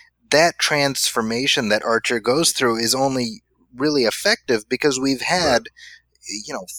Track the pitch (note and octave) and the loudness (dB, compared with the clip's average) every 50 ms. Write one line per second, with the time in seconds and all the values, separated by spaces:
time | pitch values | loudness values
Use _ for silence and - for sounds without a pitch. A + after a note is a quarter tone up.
0 | - _ _ _ _ _ - C#3+ E3 E3+ - - - - D#3 D3 C#3+ C#3 C3+ - | -20 _ _ _ _ _ 4 4 4 4 2 0 -2 0 0 2 0 0 0 -2
1 | - - - B2 A2+ A2 A#2 A#2 C3 C#3+ - D3+ B2 G#2 G#2 G#2+ - A#2+ A2+ A2+ | -2 -2 0 -2 -2 -2 -2 -2 0 0 0 0 2 2 0 0 2 2 0 0
2 | - - B2+ A#2 G2+ A2+ B2 D3+ E3+ - - - C3+ A#2+ A2+ A2+ A#2 A2+ A#2 C3 | 0 0 -2 0 0 0 0 2 2 0 0 2 2 2 2 0 0 0 0 0
3 | C3+ C#3 C3 C3 B2 A2+ A2 - - _ _ _ _ _ - B2 C3+ D3+ D3 C#3+ | 0 0 0 -2 -4 -6 -8 -12 -18 _ _ _ _ _ -8 -4 -2 0 0 2
4 | A#2+ G#2+ - - - G3+ A3 - _ - B2 A2 G#2 - C3 B2+ - D3+ C3 C3 | 2 0 0 0 0 0 0 0 _ -2 -2 -2 0 -4 -4 0 0 0 0 0
5 | C3 C#3 C3+ B2 - - E3 F3+ E3+ D3+ B2 A#2 A#2 - - - - - - - | 0 -2 -2 -2 -2 -2 -2 0 2 2 2 0 0 -4 -10 -20 -20 -20 -20 -20
6 | _ _ _ _ - - G2 G#2+ G#2+ - C#3+ A2 F#2+ - - | _ _ _ _ -16 -14 -14 -14 -12 -12 -12 -12 -12 -12 -16